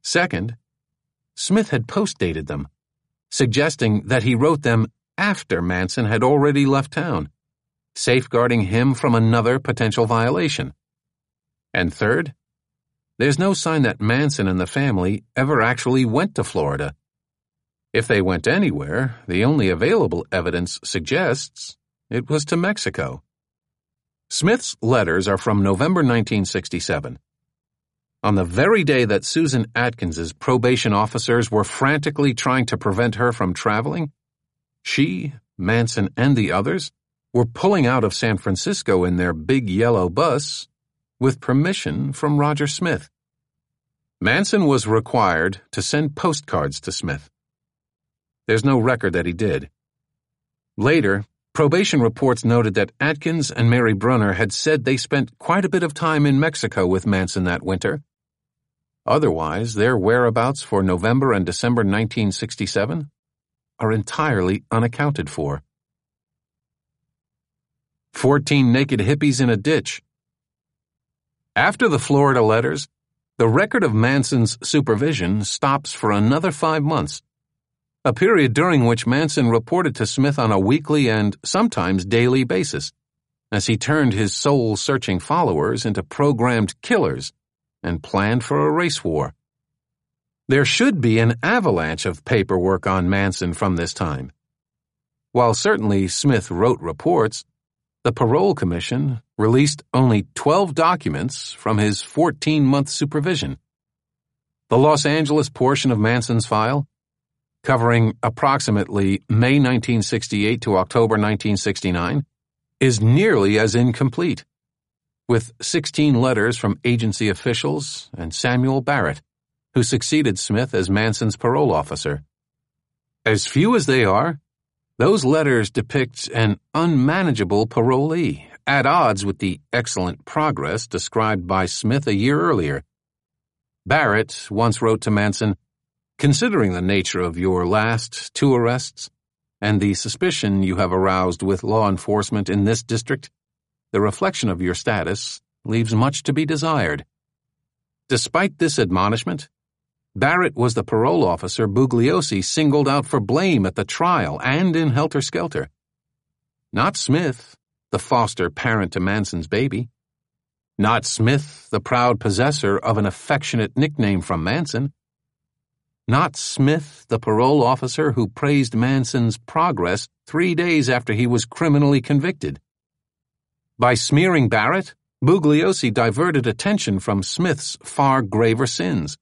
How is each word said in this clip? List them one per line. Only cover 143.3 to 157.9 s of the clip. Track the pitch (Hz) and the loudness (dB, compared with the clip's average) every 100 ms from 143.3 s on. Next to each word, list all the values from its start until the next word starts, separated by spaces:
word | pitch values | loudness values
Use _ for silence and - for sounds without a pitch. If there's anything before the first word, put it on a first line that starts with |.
| _ _ _ _ _ _ | _ _ _ _ _ _
the | 101 | -2
reflection | 104 - 190 - 110 | -2 0 -4 -2 -4
of | 87 | -2
your | 90 | -4
status | 90 - 104 80 101 - - _ _ | -2 -2 -2 -2 -6 -8 -14 _ _
leaves | 110 113 113 | -4 -2 0
much | 110 131 143 | 2 0 0
to | - | -4
be | 151 | -2
desired." | 151 156 160 151 87 73 - _ _ _ _ _ _ _ _ _ _ | -2 -2 -2 0 -2 -4 -10 _ _ _ _ _ _ _ _ _ _
Despite | 123 - 165 196 - | -4 0 -2 -2 0
this | 165 147 | -2 0
admonishment, | 95 90 101 113 - 180 - _ _ _ _ _ _ | 0 0 0 -2 -4 -8 -10 _ _ _ _ _ _
Barrett | 101 139 175 180 | -2 0 2 0
was | 143 123 | 0 -2
the | 117 | 0
parole | - 110 123 170 | -2 0 2 2
officer | 104 82 92 - 107 | 0 -2 -6 -2 0
Bugliosi | 101 131 120 123 175 147 98 | 2 2 2 2 0 -2 -4
singled | - - 151 147 139 | -2 0 2 2 2
out | 139 139 | 0 0
for | 135 | -2
blame | 98 139 190 139 | 0 0 2 2
at | 92 | 0
the | 95 | -2
trial | 98 - 170 170 101 98 | -6 -2 0 0 -2 -4
and | 127 147 185 | -2 0 0
in | 165 160 | 0 0
Helter | 127 156 147 | 0 0 -2
Skelter. | 143 165 170 - - _ _ _ _ _ _ _ _ _ _ | -4 -6 -4 -6 -8 _ _ _ _ _ _ _ _ _ _
Not | 101 131 | -2 -2
Smith, | 143 - 151 165 120 - _ _ _ _ | -2 0 0 0 -6 -16 _ _ _ _